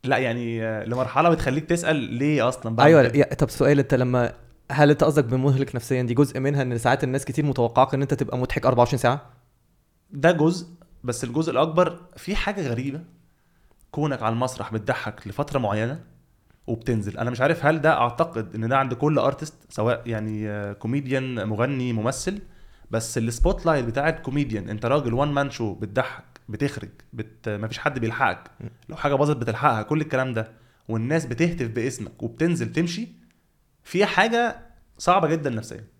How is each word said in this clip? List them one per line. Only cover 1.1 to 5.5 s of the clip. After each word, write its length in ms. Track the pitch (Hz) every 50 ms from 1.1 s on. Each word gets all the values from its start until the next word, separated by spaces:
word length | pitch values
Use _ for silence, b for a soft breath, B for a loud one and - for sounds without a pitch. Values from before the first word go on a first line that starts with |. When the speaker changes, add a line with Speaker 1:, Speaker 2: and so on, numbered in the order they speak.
| - 147 160 170
Speaker 1:
بتخليك 340 | 165 160 - 139 131 151 151
تسال 320 | - 170 170 170 - 160
ليه 520 | 147 120 - - 120 135 147 151 143 110 123
اصلا 280 | 139 - - 117 113
بعمل 120 | 110 135 151
Speaker 2:
ايوه، 200 | 165 151 127 120
Speaker 1:
كده؟ 100 | 117 143
Speaker 2:
يا، 160 | 139 - -
طب 160 | - 143 123
سؤال، 280 | - - 139 135 147 139
انت 160 | 135 - 139
لما، 380 | 123 127 123 123 123 120 - - - - - - _ _ _
هل 180 | 127 139 151 143
انت 140 | 147 143 156
قصدك 200 | 156 143 151 135
بمهلك 500 | 110 123 131 131 143